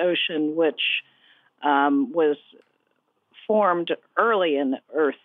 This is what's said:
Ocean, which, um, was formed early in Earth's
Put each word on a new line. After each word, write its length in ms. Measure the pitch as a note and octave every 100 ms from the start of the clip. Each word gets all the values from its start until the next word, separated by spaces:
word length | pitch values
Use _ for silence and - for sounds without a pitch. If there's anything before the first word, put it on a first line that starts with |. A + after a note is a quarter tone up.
Ocean, 540 | F3+ E3+ - D#3+ D3+ D#3+
which, 260 | D#3+ - - - - _ _ _ _ -
um, 500 | D3 C#3 C#3+ C#3 B2
was 260 | E3 D3+ C#3 _ - _ _ _ _ _ _ _ - -
formed 460 | G#3+ G3 F3 E3+ D#3+ _ -
early 400 | A3+ G#3 F3 C#3
in 200 | C3+ C3 -
Earth's 240 | C#3 D3 -